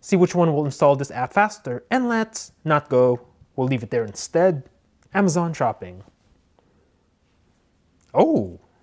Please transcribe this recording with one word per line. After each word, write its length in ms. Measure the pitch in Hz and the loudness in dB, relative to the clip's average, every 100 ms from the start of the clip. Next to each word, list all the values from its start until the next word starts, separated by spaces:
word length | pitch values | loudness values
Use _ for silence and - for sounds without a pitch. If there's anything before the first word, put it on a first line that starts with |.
see 140 | - | 0
which 220 | 190 180 175 | 2 2 2
one 180 | 170 | 2
will 100 | 147 | 2
install 300 | 151 - 147 | -2 2 2
this 160 | 139 139 | 2 -2
app 220 | 120 123 | -6 -4
faster. 500 | - 208 - - 247 _ | 0 0 -2 -10 -10 _
And 180 | 254 240 | -4 -2
let's 440 | 226 220 - - _ | -2 -4 -8 -14 _
not 240 | 156 151 - | -2 -2 2
go. 380 | 127 127 123 - _ _ - | 2 4 2 -6 _ _ -6
We'll 100 | 123 | -2
leave 160 | 127 | -2
it 80 | 107 | -2
there 140 | 123 | -4
instead. 680 | 110 101 - 165 185 151 - _ _ _ _ | -4 -8 -4 2 2 0 -8 _ _ _ _
Amazon 400 | 196 196 160 170 | 0 0 0 -4
shopping. 520 | 156 123 - 90 90 - _ _ _ _ _ _ _ _ _ _ _ _ _ _ _ _ _ _ _ _ | -2 -4 -4 -12 -18 -20 _ _ _ _ _ _ _ _ _ _ _ _ _ _ _ _ _ _ _ _
Oh, 460 | 123 269 302 98 85 _ _ | 0 2 2 -2 -10 _ _